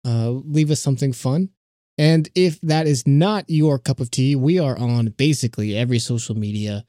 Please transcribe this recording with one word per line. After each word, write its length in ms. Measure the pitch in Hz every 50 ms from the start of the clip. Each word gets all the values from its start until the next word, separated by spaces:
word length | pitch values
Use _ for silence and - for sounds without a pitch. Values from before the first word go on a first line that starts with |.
| -
Uh, 260 | 127 117 117 113 117
leave 420 | 123 131 135 151 147 156 156 147
us 80 | 151 -
something 320 | - 143 135 120 143 135
fun. 380 | 123 - - - 135 165 190 190 _ _ _ _ _ _ _ _ _
And 320 | - 151 156 160 160 151 - _
if 260 | 185 185 180 156 -
that 260 | - 160 151 156 160 151
is 180 | 147 123 -
not 380 | 143 139 147 170 202 214 202 - -
your 300 | 165 151 151 156 139 127
cup 220 | _ - 131 -
of 100 | 127 120
tea, 240 | - - 127 139 143
we 240 | 135 127 151 180 185
are 180 | 160 135 123
on 340 | - 123 120 120 120 113 113
basically 680 | - - 135 151 151 - - 113 - - 104 107 101
every 240 | 107 123 123 127 113
social 360 | - - 123 117 - - 110
media 480 | 110 107 104 104 104 107 104 104 104 110